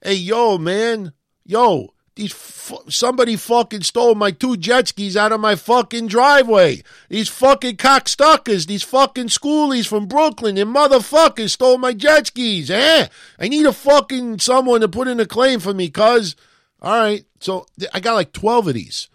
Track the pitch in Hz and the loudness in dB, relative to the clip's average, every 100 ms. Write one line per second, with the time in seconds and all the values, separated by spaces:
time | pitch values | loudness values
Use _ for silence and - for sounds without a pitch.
0 | - 196 180 220 233 190 160 190 226 226 | -4 -4 -2 0 0 0 -2 -2 -2 -4
1 | 185 - _ _ _ 202 240 160 98 _ | -8 -16 _ _ _ 0 2 2 -4 _
2 | _ - 208 - - - - - - - | _ -12 -12 -12 -20 -20 -18 -18 -10 -4
3 | 240 254 240 226 - 240 233 214 170 233 | -2 0 0 0 0 0 0 -4 -6 0
4 | 240 214 202 170 254 233 170 247 - - | 2 2 0 -2 -4 -4 0 0 0 -6
5 | 202 190 208 220 214 202 - 247 233 233 | -6 -2 0 0 -2 -2 0 0 0 -6
6 | 226 214 269 285 247 214 175 127 - - | -4 2 4 4 4 4 4 2 -10 -20
7 | _ 208 220 - 262 269 254 202 262 269 | _ -6 -6 0 2 2 0 -2 2 2
8 | - - 294 311 277 202 156 202 - 254 | 0 0 4 4 2 -4 -2 -8 -2 0
9 | 269 262 240 - 285 302 302 262 214 214 | 0 0 -6 -6 -2 0 0 -2 -2 -4
10 | 208 262 311 226 226 196 208 254 294 269 | -2 0 0 0 -4 -2 -2 0 4 2
11 | 208 294 320 - 220 - 254 254 254 233 | 2 2 2 2 -6 0 2 2 0 -2
12 | 285 302 - - 240 196 135 190 285 320 | 2 2 2 -6 -4 -4 -4 0 2 2
13 | - _ - _ 202 294 302 226 277 285 | 0 _ -20 _ -4 2 2 2 4 4
14 | 285 262 240 220 - 254 262 233 220 190 | 4 -6 -8 -6 0 0 2 2 0 -2
15 | 254 240 220 - 262 247 180 196 180 143 | -4 -2 -4 0 0 0 -4 -4 -6 2
16 | 214 240 196 - _ _ _ _ - 220 | 2 2 0 -12 _ _ _ _ -4 0
17 | 220 208 _ _ - 190 180 _ 180 - | 0 -2 _ _ -8 -8 -10 _ -10 -6
18 | 196 226 165 - 208 240 190 120 - - | -2 -2 -2 -4 -2 0 0 -4 -8 -14
19 | - | -14